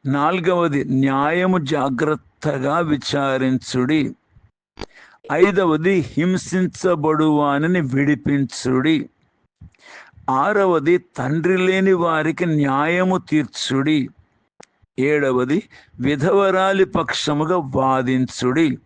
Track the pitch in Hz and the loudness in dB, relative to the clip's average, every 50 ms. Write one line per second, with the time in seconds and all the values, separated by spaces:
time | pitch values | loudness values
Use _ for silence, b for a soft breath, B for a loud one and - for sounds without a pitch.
0 | - 135 139 143 143 160 185 180 165 180 180 175 170 165 139 143 135 - 135 131 | -2 -2 0 0 2 0 0 0 0 0 2 2 2 2 0 -2 -2 0 0 2
1 | 135 139 135 135 143 151 165 180 185 185 185 180 147 131 156 147 131 139 127 117 | 2 2 2 0 0 0 0 2 2 2 2 0 0 -2 -2 -2 0 -2 0 0
2 | 165 151 151 147 _ _ _ _ - 156 143 135 127 139 147 170 175 156 147 131 | 0 0 -2 -4 _ _ _ _ -4 -4 -4 -2 -2 -2 0 0 0 -2 -2 -4
3 | - - - 143 139 139 131 131 131 131 131 120 - - - 127 123 131 156 156 | -4 -4 -4 -2 0 0 0 0 0 0 0 -2 -4 -4 -2 -2 0 2 2 0
4 | 135 - - _ _ _ _ - _ _ _ _ _ _ _ B B B B B | 0 -2 -6 _ _ _ _ -20 _ _ _ _ _ _ _ B B B B B
5 | B B B B B - 139 160 185 202 180 196 190 170 156 151 160 185 196 180 | B B B B B -4 -2 -2 -2 -2 -2 0 0 0 0 0 0 0 0 0
6 | 139 - - 143 165 180 185 175 - - 165 185 185 170 - - - 180 175 156 | -2 -4 -4 -2 -2 0 -2 -2 -4 -4 -4 -2 -2 -4 -6 -4 -2 -2 0 0
7 | 143 156 151 151 156 156 151 147 147 143 139 143 156 170 185 180 156 127 131 135 | 0 0 0 2 2 2 2 2 2 0 0 0 0 0 0 -2 -2 -2 -2 0
8 | 143 143 147 - - 147 143 139 135 120 - - - 135 131 127 131 156 160 135 | 0 0 0 0 -2 -2 -2 -2 -2 -4 -6 -6 -4 0 0 0 2 0 -2 -2
9 | - - _ _ _ _ _ _ _ _ _ _ - - _ B B B B B | -4 -8 _ _ _ _ _ _ _ _ _ _ -20 -20 _ B B B B B
10 | B B B - - - 131 131 147 196 208 196 196 185 175 156 139 160 175 180 | B B B -12 -4 -2 0 0 2 2 2 2 2 4 2 2 4 2 2 2
11 | 180 _ _ - 127 131 151 165 156 180 190 185 185 185 185 190 190 190 190 175 | 0 _ _ -6 -4 -2 -2 0 0 0 0 2 2 2 2 2 4 4 4 2
12 | 175 170 160 156 151 160 156 - 180 170 156 147 143 139 135 139 147 160 175 180 | 2 0 0 0 0 -2 -2 -2 -2 0 2 2 2 2 2 0 0 0 0 0
13 | 185 185 185 180 - - 156 156 135 110 - - - - 139 135 139 151 156 147 | 2 2 0 -2 -2 0 0 0 0 -2 -6 -10 -6 -4 -2 -2 0 0 0 0
14 | 127 - _ _ _ _ _ _ _ _ _ _ - _ _ _ _ _ _ - | -2 -4 _ _ _ _ _ _ _ _ _ _ -20 _ _ _ _ _ _ -2
15 | 131 143 151 147 143 135 127 123 127 127 147 208 - B B B B B B 113 | 0 2 2 2 2 2 2 0 0 0 0 -2 -2 B B B B B B -4
16 | 123 135 151 139 139 185 202 196 196 190 185 185 190 196 196 190 190 185 - 170 | -2 -2 0 0 0 2 2 4 2 2 2 2 2 2 2 2 2 2 2 -2
17 | 165 - - - - 151 147 147 156 156 180 180 151 135 127 127 135 131 131 131 | -2 -2 -4 -4 -2 -2 -2 -2 0 0 0 -2 -2 -2 -2 0 2 2 2 0
18 | 127 123 131 127 127 120 - - 160 151 127 151 165 147 123 123 _ | 0 0 0 0 0 -2 -4 -2 -2 0 2 2 2 0 0 -4 _